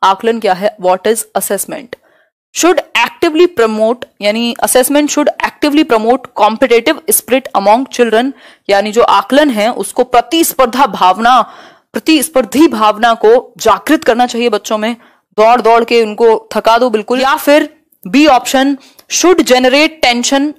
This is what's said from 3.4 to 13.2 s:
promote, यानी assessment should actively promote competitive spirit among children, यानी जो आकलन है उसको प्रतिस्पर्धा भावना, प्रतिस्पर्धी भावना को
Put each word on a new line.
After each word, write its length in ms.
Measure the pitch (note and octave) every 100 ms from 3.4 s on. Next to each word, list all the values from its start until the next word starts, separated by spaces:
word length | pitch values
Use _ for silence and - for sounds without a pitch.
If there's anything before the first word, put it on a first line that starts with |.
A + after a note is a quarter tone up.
| F4 -
promote, 480 | A3+ A3 A3 A#3+ - _
यानी 320 | G3+ A3 A#3 -
assessment 460 | G#3+ B3+ A3+ C#4+ D4
should 200 | - D4 -
actively 400 | - - D4+ C#4+
promote 440 | D#4 A3+ G#3+ C4 - -
competitive 600 | G#3 A3 C4 A3+ A#3 D4+ -
spirit 360 | G3+ - C4 C4 -
among 300 | G3 A3 C4+
children, 420 | - A#3+ A3 C4 C4+ - _ -
यानी 240 | G3 G#3+
जो 100 | G#3+
आकलन 480 | - G3+ - C4 D4+
है 200 | G#3+ G#3
उसको 300 | - G3 - B3
प्रतिस्पर्धा 800 | A#3+ A#3+ E4 E4+ - C4 B3 C4+
भावना, 520 | F#3 F#3 F#3 A3+ B3+ G#3 - - _ _
प्रतिस्पर्धी 760 | - - D#4+ - C4 A3+ B3 D#4+
भावना 440 | A#3 G#3+ G#3 A#3
को 360 | A3+